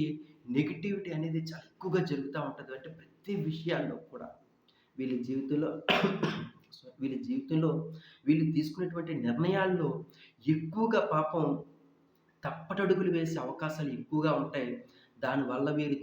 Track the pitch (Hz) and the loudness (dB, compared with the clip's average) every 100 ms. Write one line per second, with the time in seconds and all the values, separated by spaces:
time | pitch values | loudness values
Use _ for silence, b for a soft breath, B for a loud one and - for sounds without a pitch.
0 | 151 151 B B 123 131 156 - 190 196 | 2 -2 B B -2 2 2 0 -4 -4
1 | 175 160 160 160 160 - - - 185 180 | -4 -4 -2 -2 -4 -10 -16 -10 -2 0
2 | 160 143 135 160 139 135 131 131 160 - | 0 -2 -4 -4 -6 -6 -10 -12 -12 -18
3 | - _ - 190 156 156 170 143 - - | -20 _ -6 -2 -2 -2 -2 -2 -2 -6
4 | - 123 - - _ _ _ b b - | -10 -14 -14 -16 _ _ _ b b -6
5 | 127 123 120 135 135 147 - - - - | -2 -2 -2 -2 0 0 0 0 2 4
6 | - - - - - - - - - - | 4 2 -2 -2 -8 -12 -20 -20 -20 -8
7 | 135 123 - 262 - 160 160 160 - B | -4 -4 -4 -4 0 2 2 2 -4 B
8 | B B 139 156 160 151 151 185 180 170 | B B 2 4 4 2 0 -2 -4 -4
9 | 160 151 117 120 175 196 190 175 147 - | -4 -2 0 2 2 4 4 2 0 -2
10 | - B B B 143 156 160 190 226 214 | -8 B B B 2 2 0 0 4 4
11 | - 156 156 170 147 - - - _ _ | 4 2 2 2 2 0 -4 -18 _ _
12 | _ _ _ _ 160 165 - 190 190 185 | _ _ _ _ -10 -8 -6 2 4 4
13 | 175 170 165 160 127 - 156 156 147 123 | 4 2 2 -2 -4 -4 -4 -2 -4 -4
14 | - 151 156 139 135 143 123 117 - B | -2 2 4 2 0 -2 -4 -6 -10 B
15 | B B 131 135 127 127 143 147 147 139 | B B 0 2 2 2 2 2 0 -2